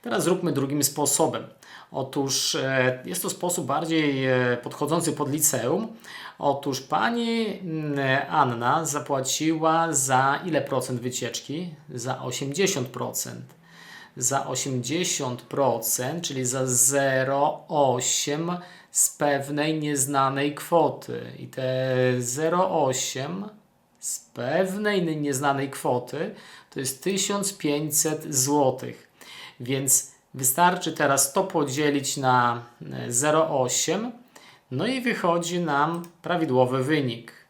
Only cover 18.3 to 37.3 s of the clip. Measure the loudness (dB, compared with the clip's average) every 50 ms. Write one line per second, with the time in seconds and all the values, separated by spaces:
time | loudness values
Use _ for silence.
18.3 | -2 -2 -2 -4 -4 -6 -8 -14 -20 -20 -20 _ 0 0 0 0 0 0 2 2
19.3 | 2 2 0 -2 -2 0 0 0 0 0 0 0 0 0 0 0 2 2 2 2
20.3 | 2 0 0 -2 -2 -4 -4 2 4 4 4 4 0 -4 -10 -10 -10 -10 -10 -12
21.3 | -14 -14 -14 -12 -8 -4 -2 -2 0 0 0 2 2 4 4 4 4 2 0 -4
22.3 | -2 -2 0 2 2 2 2 2 2 2 2 2 0 -2 -4 -4 -4 -6 -6 -6
23.3 | -6 -8 -10 -12 -14 -20 _ _ _ _ _ _ _ _ -10 -8 -8 -8 -10 _
24.3 | _ -6 -4 -2 0 0 0 0 -2 -2 -2 0 2 2 0 0 -2 -2 -2 -2
25.3 | -2 0 2 2 2 2 -2 -4 -6 -4 -2 0 0 0 -2 -4 -6 -6 -6 -6
26.3 | -8 -14 -18 -20 -20 -20 -20 _ -8 -6 -6 -6 -6 -4 -4 -2 -2 -2 -2 -2
27.3 | -2 -2 -2 -4 -6 -4 -2 0 0 0 -2 0 0 0 0 0 -2 -4 -6 -4
28.3 | 0 0 2 2 4 4 4 4 2 0 -8 -12 -12 -14 -20 _ _ _ -20 -20
29.3 | -18 -18 -18 -20 -16 _ -6 -4 -4 -2 0 2 2 2 0 -2 -18 _ _ _
30.3 | _ -2 0 0 2 4 4 4 4 2 -4 -6 -2 0 2 2 4 2 2 2
31.3 | 2 0 -2 0 0 -2 0 0 0 0 2 2 2 2 -2 -2 -4 0 2 4
32.3 | 4 6 4 4 2 -2 -6 -14 -18 _ -14 -12 -10 -8 -6 -2 -2 2 2 4
33.3 | 4 4 4 2 2 0 0 2 0 0 0 0 0 -2 -2 -6 -8 -12 -20 _
34.3 | _ -20 -20 -20 -20 -20 _ _ -4 -2 -2 -2 -2 -2 -2 -2 -2 0 2 2
35.3 | 2 2 0 -2 -2 -2 -2 0 2 2 2 0 0 -4 -8 -12 -18 _ -4 -4
36.3 | 0 0 0 2 4 4 4 4 4 -2 0 2 2 0 0 -2 -4 -8 -12 -18